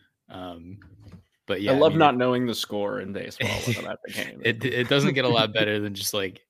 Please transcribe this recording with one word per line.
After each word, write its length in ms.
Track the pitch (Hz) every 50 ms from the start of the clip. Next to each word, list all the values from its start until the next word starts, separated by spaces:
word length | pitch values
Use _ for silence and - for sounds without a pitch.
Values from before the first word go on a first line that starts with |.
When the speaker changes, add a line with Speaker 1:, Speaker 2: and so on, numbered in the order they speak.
| _ _ _ _ _ _
Speaker 1:
Um, 500 | - 92 92 90 85 85 82 90 98 107 - - - - - - - - _ _ _ _ _
but 160 | - 101 92
yeah, 80 | 101 104
Speaker 2:
I 60 | 135
Speaker 1:
I 20 | 139
Speaker 2:
love 140 | 151 160
Speaker 1:
mean, 80 | 147 160
Speaker 2:
not 140 | 156 147 123
Speaker 1:
it 20 |
Speaker 2:
knowing 300 | 123 123 127 127 123 127
the 80 | 120 107
score 420 | - - - 104 104 101 101 101 101
in 140 | 98 98
baseball 360 | 98 92 78 - - - 110 101 104 - -
when 120 | 123 110
I'm 160 | - - 98
at 80 | - - -
the 80 | -
Speaker 1:
<laughs> 120 | 104 104 101
Speaker 2:
game. 180 | - - - 104
Speaker 1:
it, 200 | 113 113 117 120
it 240 | 127 - 123 123 117
doesn't 260 | 143 139 139 - 139
get 100 | 135 127
a 40 | 123
lot 240 | 120 113 110 107
Speaker 2:
<laughs> 20 | 107
Speaker 1:
better 240 | 110 107 107 107 104
than 160 | 104 104 98
just, 200 | 98 101 - -
like, 260 | 104 98 92 95 - _